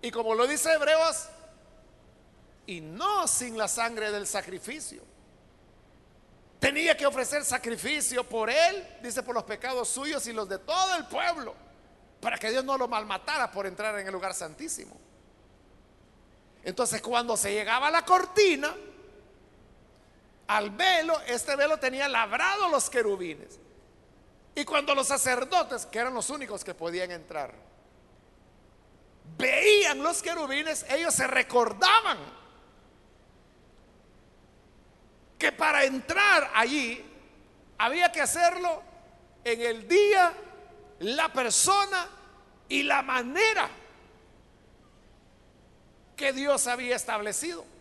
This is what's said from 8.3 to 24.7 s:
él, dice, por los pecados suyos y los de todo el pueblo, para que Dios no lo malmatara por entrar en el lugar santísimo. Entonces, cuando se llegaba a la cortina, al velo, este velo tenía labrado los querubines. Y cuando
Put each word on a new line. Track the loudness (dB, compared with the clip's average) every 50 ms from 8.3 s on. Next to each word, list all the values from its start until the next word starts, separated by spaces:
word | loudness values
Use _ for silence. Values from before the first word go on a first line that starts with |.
| -4 -2 -2 0
él, | 4 4 4 4 4 0 -10 -12 -18 -14
dice, | -12 -8 -8 -6 -6
por | -4 -4
los | -4 -4
pecados | -4 -10 -8 -6 -4 -4 -2 -2 -2
suyos | -4 -4 -4 -4 -4 -4 -6
y | -6 -6
los | -6 -6 -6
de | -6 -8
todo | -6 -4 0 0 2 2 0
el | -2 -4
pueblo, | -6 -6 -2 -2 -2 -2 -2 -6 -12 -14 -16 -20 -20 -20 -20 -20 -20 -20 _ -20 -20 -20 _
para | -6 -4 -4
que | -4 -4 -2
Dios | -2 -2 -2
no | -2 -2
lo | -2 -2 -2
malmatara | -2 -4 -4 -4 -8 -8 -6 -4 -2 -2 -2 -2 -4
por | -6 -6
entrar | -6 -6 -6 -6 -4 -4 -4
en | -6 -6
el | -8
lugar | -6 -6 -6 -6
santísimo. | -6 -10 -10 -12 -12 -10 -10 -10 -10 -12 -16 -20 -20 -20 -20 -20 -20 _ -20 _ _ _ -20 _ -20 _ _ _ -20 -20 _ _ _ -20 _ _ _ -20 _ _ -20 _ _ _ _ -12
Entonces, | -10 -4 -2 -2 -2 -2 -4
cuando | -4 -2 -2 -2 0 0 -2
se | -2 0 -2 -2
llegaba | -2 0 0 0 2 2
a | 2 2
la | 2 4
cortina, | 6 4 4 4 2 4 6 6 6 6 4 0 -4 -4 -6 -14 -18 -20 -20 -20 -20 -20 -20 -20 -20 -20 -20 -20 -20 _ -20 -20 -20 -20 -20 -20 _ _ _ _ -20 _ _ _ _ _ _ _ -2 0
al | 0 0 -2
velo, | -4 0 2 4 4 4 2 0 -2 -2 0
este | -4 -4 -4 -2 -2 0
velo | 2 2 2 2 0
tenía | -2 -4 -2 -2 -2 0
labrado | 0 0 0 0 0 0 0 0 0 0 0 2
los | 2 0 0 0
querubines. | 0 0 0 0 -2 -4 -6 -10 -10 -12 -16 -20 -20 -20 -20 -20 -20 -20 -20 _ _ _ _ _ -20 -20 -20 -20 _ _ _ -12 -6
Y | -6 -6
cuando | 0